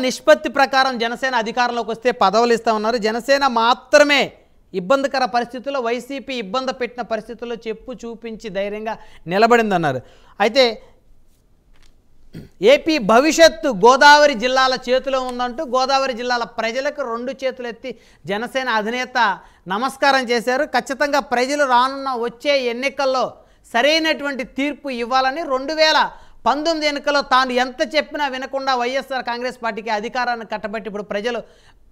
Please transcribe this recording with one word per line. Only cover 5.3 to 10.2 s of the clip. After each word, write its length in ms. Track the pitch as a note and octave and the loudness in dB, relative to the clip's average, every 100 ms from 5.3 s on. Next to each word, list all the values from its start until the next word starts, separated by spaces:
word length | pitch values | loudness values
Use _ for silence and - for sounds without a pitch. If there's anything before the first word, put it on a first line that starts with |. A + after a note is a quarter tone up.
| A#3+ A#3+ C4 C4+ C#4 | -2 -4 -8 -6 -4
వైసీపీ 540 | A#3 B3 A#3+ C#4 B3 | -4 -4 -6 -10 -8
ఇబ్బంది 380 | B3+ F#3+ B3+ C4 B3+ | -8 -6 -4 -4 -6
పెట్టిన 220 | A#3+ A#3+ | -8 -8
పరిస్థితుల్లో 540 | A3+ A3 G#3+ A3+ A#3+ A#3 A3 | -6 -8 -8 -12 -12 -10 -10
చెప్పు 240 | A3 - | -10 -12
చూపించి 560 | A#3 A#3 A3 A#3 A3 A3 F#3+ | -14 -14 -12 -14 -12 -8 -6
ధైర్యంగా 380 | G3+ G#3+ A3 G#3 - - D#3+ | -6 -6 -8 -10 -14 -16 -4
నిలబడిందన్నారు. 760 | F#3+ A3+ A#3+ A3 F3+ D#3 B2+ - - | 2 6 6 4 0 0 -2 -8 -20